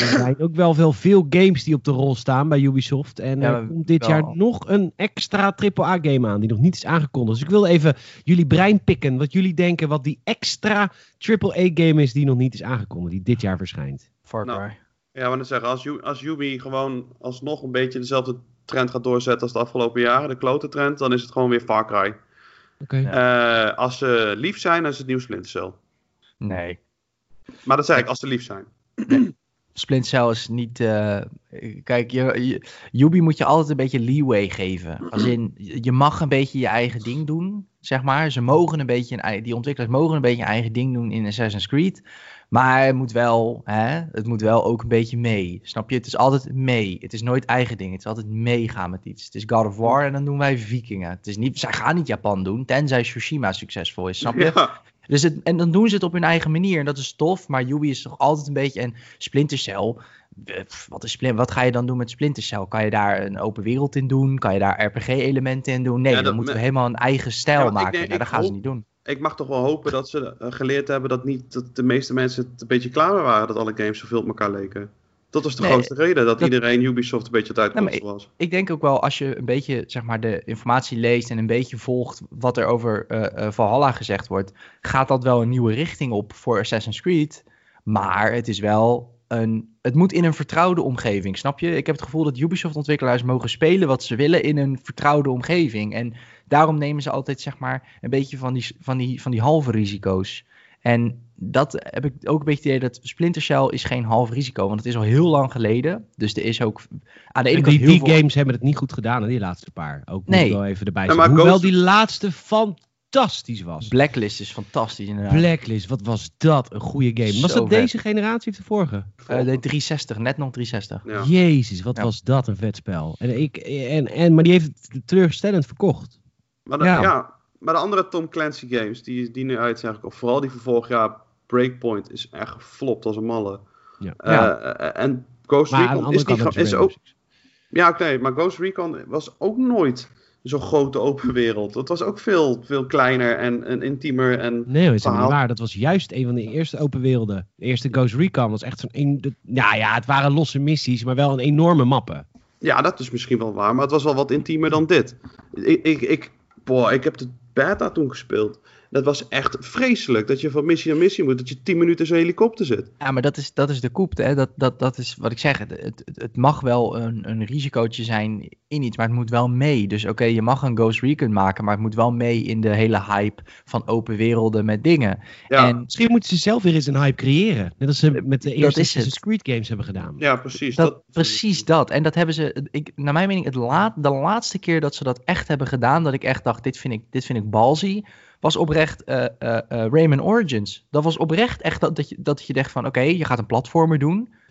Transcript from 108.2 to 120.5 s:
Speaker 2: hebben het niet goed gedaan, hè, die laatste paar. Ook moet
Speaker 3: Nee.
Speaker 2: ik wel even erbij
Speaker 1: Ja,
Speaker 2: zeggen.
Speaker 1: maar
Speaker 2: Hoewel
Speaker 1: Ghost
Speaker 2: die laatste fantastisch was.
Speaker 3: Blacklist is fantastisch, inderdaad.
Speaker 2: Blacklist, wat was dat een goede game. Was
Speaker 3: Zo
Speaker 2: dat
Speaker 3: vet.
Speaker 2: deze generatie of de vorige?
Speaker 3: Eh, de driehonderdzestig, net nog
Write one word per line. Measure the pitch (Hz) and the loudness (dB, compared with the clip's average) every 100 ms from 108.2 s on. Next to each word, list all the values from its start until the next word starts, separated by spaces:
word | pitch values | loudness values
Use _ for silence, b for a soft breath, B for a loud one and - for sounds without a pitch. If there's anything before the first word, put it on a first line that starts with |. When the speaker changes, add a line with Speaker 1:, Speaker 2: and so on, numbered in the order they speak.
| 147 | 6
Speaker 2:
hebben | 143 135 | 4 2
het | 123 | 2
niet | 131 147 | 0 0
goed | 131 | -4
gedaan, | - 113 123 | -6 -4 -2
hè, | 107 | -2
die | 123 | -4
laatste | 95 90 - | -4 -8 -14
paar. | - 78 71 | -12 -12 -12
Ook | - 95 95 | -10 -8 2
moet | |
Speaker 3:
Nee. | 190 131 | 4 4
Speaker 2:
ik | |
wel | 101 | 2
even | 101 95 104 | -2 -4 -4
erbij | 92 | -2
Speaker 1:
Ja, | 95 | 2
Speaker 2:
zeggen. | 165 165 | 6 8
Speaker 1:
maar | 151 | 8
Speaker 2:
Hoewel | 170 185 | 8 8
Speaker 1:
Ghost | 180 | 6
Speaker 2:
die | 180 | 4
laatste | 180 208 220 - 202 | 6 4 2 -2 -6
fantastisch | 165 - 214 220 165 _ _ _ 269 233 - - 113 | -6 -2 0 0 -4 _ _ _ 2 2 0 -10 -10
was. | 85 78 107 | -10 -10 -2
Speaker 3:
Blacklist | 123 143 117 104 - | 2 2 0 -4 -6
is | 101 | -12
fantastisch, | - 101 - 110 - 101 | -12 -8 -4 -4 -6 -8
inderdaad. | 104 101 151 | -4 2 4
Speaker 2:
Blacklist, | 170 160 - 110 92 | 4 2 -2 -6 -4
wat | 127 | -6
was | 101 110 - - | -4 -4 -6 0
dat | 160 147 - | 4 4 2
een | 107 | -6
goede | - 143 123 113 | -6 0 0 0
game. | 110 101 | 0 2
Was | 165 | 2
Speaker 3:
Zo | 233 | 2
Speaker 2:
dat | - | 4
Speaker 3:
vet. | 214 | 4
Speaker 2:
deze | 247 226 | 2 0
generatie | 214 214 208 233 226 | -2 -2 -2 -4 -6
of | 196 | -10
de | |
vorige? | 190 208 165 101 98 - - | -4 -2 -2 -4 -8 -14 -4
Speaker 3:
Eh, | |
de | 123 | -2
driehonderdzestig, | 127 131 127 147 - 151 - 110 | 0 0 -2 -2 -2 -4 -6 -6
net | 120 139 | -4 -4
nog | 135 | -6